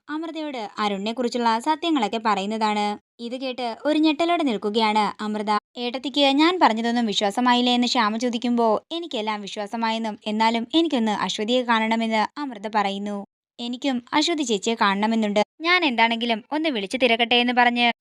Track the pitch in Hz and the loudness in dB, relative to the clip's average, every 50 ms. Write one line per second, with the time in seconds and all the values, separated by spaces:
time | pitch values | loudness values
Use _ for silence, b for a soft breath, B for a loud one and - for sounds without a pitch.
0 | _ - 302 311 330 330 302 320 302 302 262 247 208 - - - 214 208 202 190 | _ -10 -8 -8 -8 -8 -8 -8 -8 -8 -8 -8 -10 -10 -6 -4 -2 -2 -2 -2
1 | 196 220 226 254 247 233 233 247 233 233 220 226 233 302 311 302 339 339 320 269 | -4 -4 -4 -4 -4 -4 -2 -2 0 0 0 0 0 0 -2 0 0 0 0 0
2 | 220 196 214 226 220 226 202 196 190 202 220 220 220 214 208 208 208 208 208 - | 0 -2 -2 -2 0 0 0 0 0 -2 -2 0 0 0 0 0 0 -2 -4 -6
3 | _ _ _ - 233 233 247 262 269 262 254 247 247 233 220 - - 285 302 311 | _ _ _ -14 -12 -10 -8 -6 -6 -6 -6 -6 -6 -6 -6 -4 -2 0 2 4
4 | 311 320 302 277 330 339 349 339 320 269 214 196 - 208 208 226 220 214 214 220 | 4 4 2 2 2 0 2 2 2 0 0 -2 -2 -2 0 2 2 2 2 2
5 | 208 190 - - 214 208 214 214 214 214 208 208 - _ - 254 240 240 226 262 | 0 0 -2 -4 -6 -6 -4 -4 -2 0 -2 -2 -2 _ -10 -8 -6 -6 -6 -6
6 | 254 285 240 285 285 269 269 285 311 330 370 349 320 233 220 220 226 233 233 247 | -6 -4 0 2 4 4 4 4 4 4 4 4 4 4 4 2 0 0 0 0
7 | 240 214 190 - 214 196 202 254 247 247 247 247 247 247 247 240 247 233 - 254 | 0 0 0 0 0 0 0 2 2 4 4 4 4 2 2 2 0 0 2 0
8 | 220 208 220 226 247 247 233 240 240 240 240 233 233 226 208 - - - 320 339 | 0 0 0 -2 -2 -2 -2 -2 -2 -2 0 2 2 2 2 0 -2 -6 -8 -8
9 | 349 302 - 220 208 220 214 208 202 190 - 220 208 202 - 226 226 220 226 226 | -8 -6 -6 -6 -4 -4 -4 -6 -6 -10 -10 -10 -8 -8 -6 -4 -4 -2 -2 -2
10 | 226 220 208 - - 214 214 214 220 226 226 233 233 - - 320 339 311 285 247 | -4 -6 -6 -8 -6 -4 -2 2 2 2 2 0 -2 0 2 2 2 2 2 0
11 | 226 220 208 - - 185 - - 214 214 247 254 247 240 233 220 220 220 226 226 | 2 2 0 0 -2 -2 -4 -4 -2 0 0 0 2 2 2 2 2 2 0 0
12 | 226 220 220 214 208 - _ 294 294 269 233 208 202 220 214 214 196 196 196 196 | 0 0 0 0 0 0 _ -6 -8 -8 -8 -8 -8 -4 0 0 0 0 -2 -4
13 | 202 208 202 202 196 - _ _ _ _ _ - 240 240 247 240 - 277 262 240 | -6 -6 -6 -8 -10 -12 _ _ _ _ _ -10 -8 -8 -6 -4 -2 -2 -2 -2
14 | - _ - 302 302 330 339 302 302 233 220 190 - 226 226 - 220 202 196 202 | -2 _ 0 0 2 2 0 0 0 0 -2 -2 0 -2 0 2 2 2 2 2
15 | 214 220 226 226 220 208 202 214 208 - _ - 311 339 359 359 339 285 240 220 | 2 2 2 2 0 2 2 0 0 0 _ -6 0 2 2 2 2 2 2 2
16 | 226 233 233 226 240 233 226 208 - - 285 311 311 330 262 214 196 185 - 247 | 2 2 2 0 -2 -2 -2 -4 -4 -6 -4 -2 -2 -2 -2 -4 -4 -4 -2 2
17 | 254 233 233 226 233 226 247 240 240 247 247 247 240 240 240 240 240 233 233 _ | 2 2 4 2 2 2 2 2 2 2 4 4 4 4 4 2 2 0 0 _